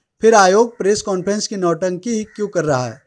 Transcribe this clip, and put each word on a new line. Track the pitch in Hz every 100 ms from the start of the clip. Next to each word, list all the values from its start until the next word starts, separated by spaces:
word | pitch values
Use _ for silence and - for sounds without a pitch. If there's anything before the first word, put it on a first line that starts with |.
| _ -
फिर | 220
आयोग | 220 185 202 233 -
प्रेस | 190 208
कॉन्फ्रेंस | 208 185 185 208 -
की | 202
नौटंकी | 175 160 185 180 240
ही | 220 214
क्यों | - 202
कर | 180
रहा | 151 131
है? | 120 -